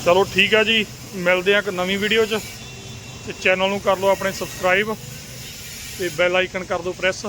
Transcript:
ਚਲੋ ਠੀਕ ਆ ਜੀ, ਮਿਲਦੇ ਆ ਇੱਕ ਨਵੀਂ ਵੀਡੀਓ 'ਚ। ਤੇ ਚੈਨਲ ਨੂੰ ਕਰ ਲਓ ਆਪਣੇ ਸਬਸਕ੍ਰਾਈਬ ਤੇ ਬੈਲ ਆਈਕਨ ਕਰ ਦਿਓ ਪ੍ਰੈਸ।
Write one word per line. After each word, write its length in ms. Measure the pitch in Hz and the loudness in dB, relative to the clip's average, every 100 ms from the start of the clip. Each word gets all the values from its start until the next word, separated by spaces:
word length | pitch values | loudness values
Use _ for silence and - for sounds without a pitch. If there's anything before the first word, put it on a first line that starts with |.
ਚਲੋ 200 | 175 185 | 6 4
ਠੀਕ 300 | 196 185 196 | 4 4 4
ਆ 100 | 214 | 4
ਜੀ, 200 | 214 226 196 - - | 4 2 0 -8 -12
ਮਿਲਦੇ 400 | 196 175 185 185 | -2 2 4 4
ਆ 40 | 202 | 2
ਇੱਕ 100 | 196 | 2
ਨਵੀਂ 300 | 180 185 196 | -2 -2 0
ਵੀਡੀਓ 260 | 208 220 | 2 2
'ਚ। 160 | 220 214 - - - - - - - - - | 2 0 -4 -12 -14 -14 -14 -14 -14 -12 -12
ਤੇ 60 | - | -2
ਚੈਨਲ 260 | 190 185 190 | 0 2 0
ਨੂੰ 120 | 202 | 0
ਕਰ 160 | 208 185 | 0 2
ਲਓ 120 | 196 | 2
ਆਪਣੇ 240 | 190 196 | 2 0
ਸਬਸਕ੍ਰਾਈਬ 640 | - 180 - 185 185 214 214 - - - - - - - - - - | -4 -8 -2 2 2 2 -4 -10 -14 -14 -14 -14 -14 -14 -14 -12 -6
ਤੇ 100 | 175 | -6
ਬੈਲ 280 | 156 180 185 | 0 2 2
ਆਈਕਨ 280 | 185 190 | 0 -4
ਕਰ 180 | 180 180 | -4 -4
ਦਿਓ 100 | 175 | -4
ਪ੍ਰੈਸ। 320 | 180 185 185 | -2 -2 -2